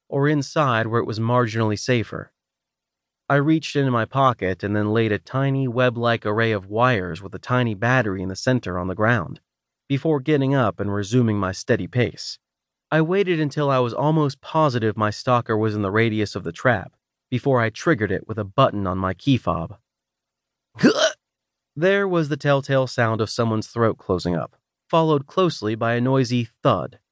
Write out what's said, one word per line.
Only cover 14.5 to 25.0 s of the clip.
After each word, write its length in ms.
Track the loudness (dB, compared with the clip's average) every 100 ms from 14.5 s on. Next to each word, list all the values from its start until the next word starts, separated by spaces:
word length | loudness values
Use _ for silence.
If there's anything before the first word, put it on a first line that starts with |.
| 0 2 2 0 0
my 120 | -2
stalker 480 | -2 0 0 0 0
was 160 | 0
in 80 | 0
the 80 | 0
radius 460 | 2 2 0 -2 -4
of 80 |
the 80 | -8
trap, 420 | -2 0 0 -4 _ _ _ -6
before 300 | -4 0 2
I 80 | 0
triggered 420 | -2 0 0 0
it 160 | -2 -6
with 100 | -8
a 60 |
button 420 | -4 2 2 2 -4
on 120 | -2
my 160 | -2
key 240 | -2 0 0
fob. 400 | 0 -4 -6 -12 _ _ _ _ _ _ _ _ _ 2
<laughs> 80 | 2 4 0 -2 _ _ _ _ _
There 320 | -2 2 2 2
was 220 | 0 -2
the 80 | -2
telltale 500 | 0 0 2 0 0
sound 360 | 0 0 0
of 80 | -2
someone's 380 | 0 0 -2 -4
throat 300 | 0 0 0
closing 380 | -2 -2 0 -2
up, 220 | -4 _ _ _ -2
followed 360 | 0